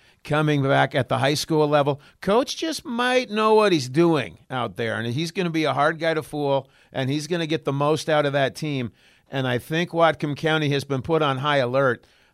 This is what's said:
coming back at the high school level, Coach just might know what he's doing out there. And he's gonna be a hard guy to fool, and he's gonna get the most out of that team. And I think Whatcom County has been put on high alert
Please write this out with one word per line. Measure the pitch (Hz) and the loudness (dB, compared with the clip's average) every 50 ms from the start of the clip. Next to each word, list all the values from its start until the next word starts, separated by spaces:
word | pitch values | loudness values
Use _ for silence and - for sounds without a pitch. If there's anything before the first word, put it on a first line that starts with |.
| _ _ _ _ - | _ _ _ _ -8
coming | - 147 151 156 151 151 143 135 | -2 0 0 2 2 2 2 2
back | 135 139 139 139 135 - | 2 2 2 2 2 0
at | 143 127 - | -2 -2 0
the | 131 120 | -2 0
high | 127 139 151 | 0 0 0
school | 143 - - 160 151 151 147 | -2 -2 0 0 2 2 4
level, | 147 147 143 143 139 139 - - _ - | 4 2 2 2 -2 -4 -6 -20 _ -8
Coach | - 190 202 233 285 294 - | -2 0 0 0 0 -2 -4
just | - - 320 302 - - | -6 -6 -6 -6 -8 -8
might | 339 233 233 247 247 254 254 254 - | -8 -4 -2 -2 0 0 0 0 0
know | 208 214 214 220 220 | -2 0 2 4 6
what | 214 214 208 185 | 6 6 6 4
he's | 156 127 127 | 2 0 0
doing | 127 151 170 170 165 147 113 92 76 - _ - | 2 2 4 4 4 2 0 -4 -10 -16 _ -8
out | 135 127 120 117 90 - | -4 -4 -4 -4 -4 -4
there. | 117 113 107 | -4 -2 -2
And | 107 113 117 120 | -2 -4 -4 -4
he's | 139 165 165 | -4 -6 -6
gonna | - 196 180 170 | -4 -4 -4 -2
be | 160 160 156 | 0 0 0
a | 147 123 | 0 2
hard | 139 143 156 165 156 | 2 2 2 2 0
guy | 160 165 160 | 0 0 0
to | 156 143 | -2 -4
fool, | - - 147 147 139 139 139 131 _ _ _ _ _ - | -6 -6 -4 -2 0 0 0 -2 _ _ _ _ _ -6
and | 127 131 127 | -4 -2 -2
he's | 139 151 147 147 | -2 -2 -2 -4
gonna | 180 170 165 | -4 -4 -2
get | 151 165 156 - | -2 -4 -4 -2
the | - 135 | -2 -2
most | 139 143 147 160 147 - - | 0 2 0 0 0 0 0
out | 156 151 147 | 2 2 2
of | 143 | 2
that | 135 143 135 127 98 | 2 0 0 0 -2
team. | - - 151 143 135 123 107 - _ _ _ _ _ _ - | -4 -6 -4 -4 -4 -4 -6 -8 _ _ _ _ _ _ -8
And | - 139 131 | -6 -4 -2
I | 127 123 123 | 0 -2 -2
think | - - 156 165 175 170 | -4 -2 -2 -2 -2 -2
Whatcom | - 165 165 160 151 - - 147 143 - | 0 2 2 2 2 0 -4 -6 -4 -2
County | - 156 156 156 151 143 | -2 0 0 2 0 0
has | 143 139 131 | 0 -2 -2
been | 139 139 131 | -2 -4 -4
put | - - 165 160 | -2 0 0 0
on | 156 143 135 127 | 2 0 -2 -2
high | 139 151 147 143 | 0 0 2 2
alert | 127 120 123 135 139 131 117 - _ _ _ _ _ _ | 0 0 0 2 2 2 0 -2 _ _ _ _ _ _